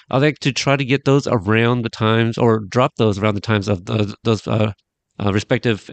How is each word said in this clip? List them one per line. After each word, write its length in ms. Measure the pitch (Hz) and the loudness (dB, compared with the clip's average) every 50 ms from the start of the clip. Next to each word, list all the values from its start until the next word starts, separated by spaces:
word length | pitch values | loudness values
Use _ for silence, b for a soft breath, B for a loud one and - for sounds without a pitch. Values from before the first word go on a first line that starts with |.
| B B | B B
I 60 | - | 0
like 220 | 135 143 156 139 - | 0 2 0 0 0
to 120 | - 143 | -2 -4
try 240 | 120 - - 139 139 | -2 -2 0 0 0
to 100 | 139 139 | 0 0
get 200 | 117 135 135 - | 0 -2 0 2
those 220 | 139 139 143 - | 2 2 2 2
around 540 | - 123 110 87 101 110 113 117 117 123 123 113 | 0 -2 -2 0 2 2 2 4 2 2 0 -2
the 60 | 113 | -4
times, 480 | - - 113 110 110 113 117 113 113 | -4 -2 0 2 2 2 2 0 0
or 220 | - 123 117 110 110 | 0 2 2 2 0
drop 320 | 104 92 - 120 131 151 - | -2 -4 0 0 0 0 0
those 200 | - 117 110 95 98 | 0 0 0 0 0
around 160 | 104 107 101 | 0 -2 -2
the 60 | 101 | -2
times 260 | - - 110 104 95 | -2 0 0 0 0
of 180 | 104 104 87 90 | -2 -4 -4 -4
the, 300 | 113 113 107 104 101 110 - - | -4 -2 -2 -2 -4 -6 -6 -2
those, 240 | 117 113 101 - | -2 -2 -2 -2
uh, 240 | - 113 110 107 110 - _ _ _ _ _ _ _ _ - 104 | -2 -2 0 0 -2 -4 _ _ _ _ _ _ _ _ -6 -2
uh, 80 | 101 | -2
respective 580 | 95 107 - - 127 120 - 123 107 92 - - | 0 0 0 0 -2 -2 0 -2 -2 -4 -6 -8